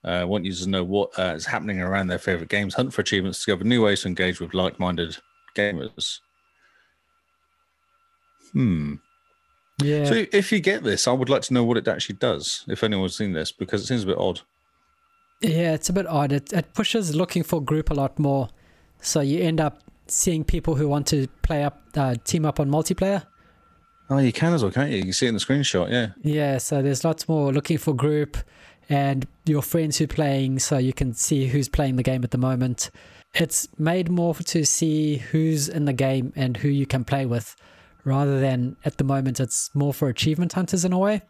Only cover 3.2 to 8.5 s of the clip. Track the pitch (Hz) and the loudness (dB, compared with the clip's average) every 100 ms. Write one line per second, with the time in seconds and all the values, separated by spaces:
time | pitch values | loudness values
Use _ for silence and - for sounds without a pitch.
3.2 | 95 - - 92 104 123 107 98 98 87 | -2 -4 -2 0 2 4 4 2 -2 0
4.2 | 92 87 85 92 92 - 90 85 82 - | 0 -2 -4 -2 -2 0 -2 -2 -4 -8
5.2 | _ _ - - 104 87 69 - - - | _ _ -10 -2 -2 -2 -8 -8 -8 -8
6.2 | _ _ _ _ _ _ _ _ _ _ | _ _ _ _ _ _ _ _ _ _
7.2 | _ _ _ _ _ _ _ _ _ _ | _ _ _ _ _ _ _ _ _ _
8.2 | _ _ _ | _ _ _